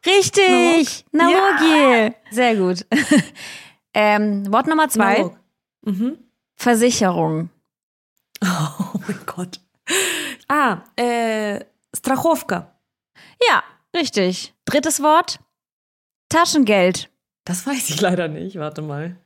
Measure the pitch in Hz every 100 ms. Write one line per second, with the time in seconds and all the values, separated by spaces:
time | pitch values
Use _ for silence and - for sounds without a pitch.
0 | - 392 370 - 381 359 339 330 285 -
1 | _ 302 330 370 392 370 320 302 277 240
2 | 220 233 - 214 247 220 185 175 - 254
3 | - 294 - - - - - _ _ -
4 | 214 208 214 202 202 220 269 320 311 214
5 | 202 208 180 - _ _ _ _ 220 190
6 | 240 320 _ _ _ _ 247 233 247 240
7 | 190 175 160 156 165 _ _ _ _ _
8 | _ _ _ - 185 175 156 - 190 -
9 | - 202 - - 180 - _ _ - 359
10 | 381 320 294 254 _ 294 262 170 - -
11 | 240 233 226 220 208 202 - _ _ -
12 | - 262 330 320 - 175 - _ _ _
13 | _ _ - _ 494 254 - _ _ 349
14 | 311 - 180 185 - _ - 277 302 294
15 | 294 311 349 - _ _ _ _ _ _
16 | _ _ _ 320 339 311 226 202 180 180
17 | - _ _ _ - 180 - 269 - 156
18 | 196 180 165 156 180 190 151 151 151 143
19 | 165 180